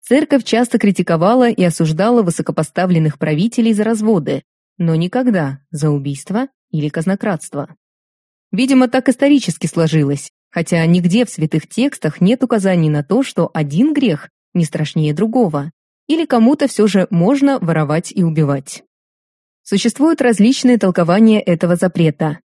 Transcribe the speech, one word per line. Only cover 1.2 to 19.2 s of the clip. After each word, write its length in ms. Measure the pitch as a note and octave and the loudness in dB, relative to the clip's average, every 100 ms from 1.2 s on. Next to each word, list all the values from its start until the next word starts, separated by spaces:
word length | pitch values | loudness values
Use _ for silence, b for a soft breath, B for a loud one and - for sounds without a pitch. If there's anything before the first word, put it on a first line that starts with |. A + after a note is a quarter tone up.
| F3 B3 B3 | 2 4 2
и 140 | - | 2
осуждала 600 | F3+ D#3+ D#3+ D#3 G3+ A#3+ | 0 0 -2 0 2 2
высокопоставленных 960 | F#3 E3 - D#3 D#3 - F3+ E3+ D#3 - | 0 -2 -4 -4 -4 -2 0 2 0 -2
правителей 520 | D#3+ D3+ G#3+ A#3+ A3+ | -4 -2 -2 0 0
за 120 | G#3+ | 2
разводы, 600 | G#3+ A3+ G#3+ G3+ C#3+ C#3 - _ _ _ | 0 -2 0 0 0 -6 -8 _ _ _
но 180 | E3+ D#3+ | -2 0
никогда 640 | F3+ B3 B3+ G3 C#3+ C#3 _ | -2 -2 0 0 -2 -6 _
за 200 | D3+ D3+ | -4 -2
убийство 560 | C#3+ C#3 C#3 - G3 C4+ _ _ | -2 -4 -10 -6 -6 -6 _ _
или 180 | D#3 D3+ | -6 -4
казнократство. 800 | E3 E3 G3+ A3 E3 - C#3+ C#3 - _ _ _ _ _ _ _ | -4 -4 -4 -4 -6 -8 -12 -12 -14 _ _ _ _ _ _ _
Видимо, 380 | F#3+ B3+ C4+ B3+ | -2 2 2 2
так 180 | C4 C4 | 2 0
исторически 600 | B3 C#4 C#4+ - - E3 | 0 2 2 0 -6 -6
сложилось, 640 | - D#3+ D#3 C#3 C#3+ - _ _ | -2 0 2 0 -2 -8 _ _
хотя 360 | - D#3+ E3+ E3 | -8 -2 0 2
нигде 360 | F3+ F3 G3+ | 2 2 0
в 60 | A#3+ | -2
святых 380 | - D#3 D#3+ - | -2 -4 -4 -6
текстах 520 | - C4+ - - - | -4 -4 -2 -8 0
нет 240 | F3+ B3+ | 0 2
указаний 460 | B3+ A3+ F#3+ F3+ D#3+ | 0 0 0 2 2
на 140 | D3+ | 0
то, 200 | C#3+ A3 | 0 -2
что 280 | C#4 - E3+ | -2 -2 -4
один 400 | E3 D3 D3 C#4 | -2 -4 0 0
грех 360 | D4 C4 D3 - _ _ | 2 0 -2 -8 _ _
не 120 | F3+ D#3+ | -4 -2
страшнее 480 | - D3 - D#3 | -2 -4 -2 -2
другого, 580 | D3 A3 B3+ G#3+ D3 C#3+ _ _ _ _ | 0 -2 0 0 -2 -8 _ _ _ _
или 180 | D#4+ E4 | -2 0
кому-то 420 | A#3+ A3+ D4+ C#4 | 2 4 2 -2
всё 200 | - G#3 | 0 2
же 200 | F#3+ F#3 | 2 0
можно 500 | E3+ F3 C#4 C#4 C#4 | 0 2 2 2 0
воровать 520 | E3 D#3+ D3+ D#3 F3 | -2 -2 0 -2 -4
и 100 | - | -2
убивать. 600 | E3+ D#3 D3 C#3 C#3 - _ _ _ _ | -2 0 0 -2 -6 -20 _ _ _ _